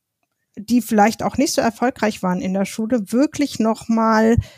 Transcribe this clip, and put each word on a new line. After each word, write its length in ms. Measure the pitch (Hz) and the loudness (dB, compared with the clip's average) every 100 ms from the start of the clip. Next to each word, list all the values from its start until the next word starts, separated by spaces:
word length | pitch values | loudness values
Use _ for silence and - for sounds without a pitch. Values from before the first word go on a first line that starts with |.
| _ _ _ _ _ - | _ _ _ _ _ -14
die 240 | 202 240 | -2 0
vielleicht 400 | - 214 208 - | 2 4 4 2
auch 160 | - - | -4 -2
nicht 160 | 302 | 0
so 80 | - | 0
erfolgreich 640 | 226 - 247 - 214 - | -2 0 -4 -2 -4 -2
waren 180 | 185 185 | -4 -4
in 120 | 190 | -2
der 120 | 190 196 | -4 -4
Schule, 460 | - 220 247 196 | -4 -2 -2 0
wirklich 480 | 233 302 - 277 - | 0 0 0 -4 0
nochmal 800 | 220 214 - 226 220 220 220 233 - | -2 -2 -2 0 2 4 4 2 0